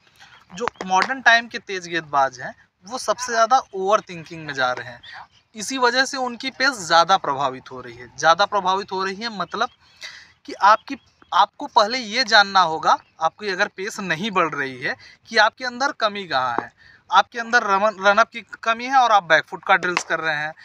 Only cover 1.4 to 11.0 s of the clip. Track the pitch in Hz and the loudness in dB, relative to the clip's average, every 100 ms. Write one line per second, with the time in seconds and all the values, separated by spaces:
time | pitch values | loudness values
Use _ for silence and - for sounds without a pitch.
1.4 | 233 240 - 190 170 170 151 143 135 123 | 2 -12 -10 -10 -6 -6 -2 0 0 -2
2.4 | 147 - _ _ 185 247 - 311 - 226 | -14 -16 _ _ -14 -8 -4 -4 -4 0
3.4 | 226 262 - 196 190 208 - 170 151 165 | 2 2 0 -6 0 0 -2 -14 -14 -14
4.4 | 151 135 127 123 120 120 - - - _ | -10 -2 -2 -2 -8 -16 -20 -20 -20 _
5.4 | _ 220 190 269 247 247 262 269 247 233 | _ -12 -8 0 0 2 -2 -4 -6 -6
6.4 | 269 - 269 233 165 170 170 190 - 135 | -10 -2 -2 -2 2 4 6 2 0 -2
7.4 | 139 131 - 127 123 117 120 - 156 165 | -4 -6 -14 -16 -16 -18 -20 0 2 4
8.4 | 202 208 185 190 202 190 190 196 233 202 | 2 0 0 -2 -4 -6 -6 -6 -10 -8
9.4 | 175 196 240 _ _ _ - - - _ | -8 -4 -6 _ _ _ -20 -20 -20 _
10.4 | - - 196 220 - 269 | -18 2 4 4 2 -14